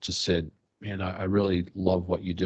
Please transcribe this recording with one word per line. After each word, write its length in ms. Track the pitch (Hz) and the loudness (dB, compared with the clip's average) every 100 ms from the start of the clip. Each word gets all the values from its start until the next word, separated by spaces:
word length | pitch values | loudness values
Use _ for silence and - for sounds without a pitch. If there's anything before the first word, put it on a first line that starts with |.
just 220 | - 90 | -8 -4
said, 280 | - 87 80 - _ _ | 0 0 0 -10 _ _
"Man, 200 | 104 98 | -10 -6
I, 200 | 92 92 | -4 -4
I 20 | |
really 440 | 95 101 98 90 90 | 0 2 4 2 0
love 360 | 98 92 92 87 | -2 2 2 2
what 120 | 90 | -2
you're 120 | 92 87 | -2 0